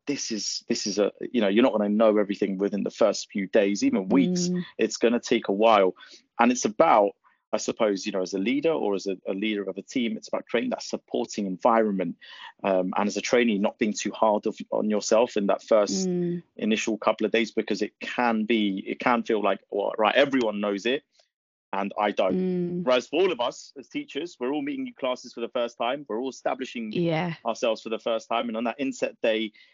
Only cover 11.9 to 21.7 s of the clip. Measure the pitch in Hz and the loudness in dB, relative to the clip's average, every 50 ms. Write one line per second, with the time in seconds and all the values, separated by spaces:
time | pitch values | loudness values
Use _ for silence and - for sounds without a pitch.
11.9 | 98 95 90 82 - _ - - - - - - - _ - 101 95 92 90 92 | 0 -2 -2 -4 -6 _ -14 -20 -20 -18 -20 -20 -12 _ -2 0 2 2 0 0
12.9 | - 95 104 101 92 101 - - - 120 123 117 104 98 104 101 - - 120 107 | 0 0 0 0 -2 -4 -2 2 2 4 4 4 2 2 0 -2 -2 -2 -2 -2
13.9 | 104 - - 104 - - 110 110 104 107 - 107 104 - 110 - 110 110 107 107 | -2 -4 -6 -6 -2 2 2 2 2 2 0 -4 -6 -8 -8 -4 -2 -2 0 0
14.9 | 107 101 - - 113 110 123 123 - 107 101 98 95 - - - 113 107 104 98 | 0 0 2 4 4 4 4 2 0 -2 0 0 0 0 2 4 4 4 4 2
15.9 | 98 - 190 185 180 175 175 170 175 175 - _ _ - - 107 110 107 - 117 | 0 -2 -2 -2 0 0 -2 -2 -4 -6 -8 _ _ -4 -2 0 0 0 0 -2
16.9 | 107 104 - 107 107 - 110 104 - 113 113 104 - 113 107 - 110 92 107 - | -2 0 0 0 0 0 0 0 0 0 0 -2 -2 -4 -2 -2 -2 -2 -4 -6
17.9 | _ - - - - - 123 120 113 110 107 107 120 110 104 101 95 98 104 110 | _ -10 -12 -8 -4 0 0 2 2 0 0 2 2 2 2 0 -2 -4 -6 -8
18.9 | - - - 127 120 117 110 - 113 104 101 101 98 - _ - - 101 98 104 | -6 -2 0 0 0 0 0 0 0 0 0 0 -2 -2 _ -8 -4 -4 -4 -2
19.9 | - - 107 104 - 120 143 139 131 131 120 107 104 104 104 104 101 101 98 117 | 0 0 2 2 4 4 4 4 2 0 0 0 -2 -2 -2 -2 -2 0 0 -2
20.9 | 131 147 - _ _ _ _ _ _ _ _ _ _ _ _ _ | -2 -2 -4 _ _ _ _ _ _ _ _ _ _ _ _ _